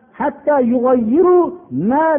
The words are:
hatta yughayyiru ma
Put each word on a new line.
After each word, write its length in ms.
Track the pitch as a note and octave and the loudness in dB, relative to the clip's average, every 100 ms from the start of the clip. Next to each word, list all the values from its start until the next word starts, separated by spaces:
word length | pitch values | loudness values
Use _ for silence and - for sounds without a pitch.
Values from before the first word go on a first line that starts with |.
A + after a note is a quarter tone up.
| _ | _
hatta 460 | - C#4 - D4 C#4+ | -8 -8 -4 -2 0
yughayyiru 800 | A#3+ B3 B3+ B3+ A3 D4 F4+ F4+ E4 F4+ - B2+ | 0 0 0 0 0 2 4 2 0 -6 -10 -6
ma 280 | G3 C#4 D#4+ | -2 0 0